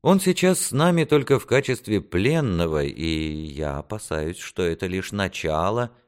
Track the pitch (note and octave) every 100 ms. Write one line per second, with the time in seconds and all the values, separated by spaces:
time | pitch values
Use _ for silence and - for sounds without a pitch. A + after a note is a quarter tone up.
0 | - F#3+ F#3 F3+ F#3 F3+ - B2+ E3 E3+
1 | D#3 D3 C3 C3+ - B2 C#3 B2 - G#2
2 | D#2 F2+ G#2+ D#3+ C#3 E2+ E2+ D#2 C#2+ G1+
3 | E2 D#2 D#2 D2+ D#2 C#2 D2+ C#2+ D2 G#2+
4 | - D#2+ D#2 F2 - - F2 E2 F#2+ F#2
5 | F2+ G#2 F#2+ - D#2+ D#2 F2 A2+ A#2+ _